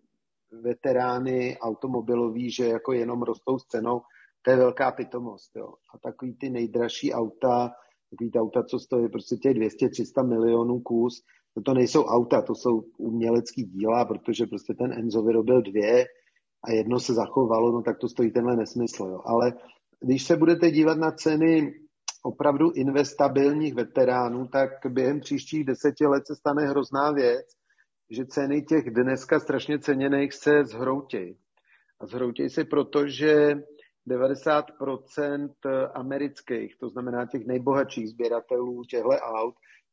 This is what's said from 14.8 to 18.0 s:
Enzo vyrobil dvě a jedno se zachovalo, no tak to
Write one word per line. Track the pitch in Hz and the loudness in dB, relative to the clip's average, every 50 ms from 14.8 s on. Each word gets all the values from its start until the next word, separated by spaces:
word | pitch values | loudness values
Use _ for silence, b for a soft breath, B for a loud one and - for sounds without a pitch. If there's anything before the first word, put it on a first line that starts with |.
| 123 127 123 | -4 -4 -4
Enzo | 117 113 113 104 113 107 | -4 -4 -2 -2 0 2
vyrobil | 117 113 113 110 117 127 127 110 | 2 2 2 4 4 4 4 4
dvě | 101 98 107 101 107 120 123 127 - b b b b b b _ _ _ _ - | 2 0 0 2 4 4 4 4 2 b b b b b b _ _ _ _ -6
a | 117 113 | -2 0
jedno | 110 104 110 123 120 | 0 0 0 0 -2
se | - - 117 | 0 0 0
zachovalo, | 113 104 - - 139 131 113 113 110 117 120 117 | 0 -2 0 0 0 2 2 4 2 4 2 2
no | 120 110 | 0 -2
tak | 120 107 | -4 -4
to | - | -4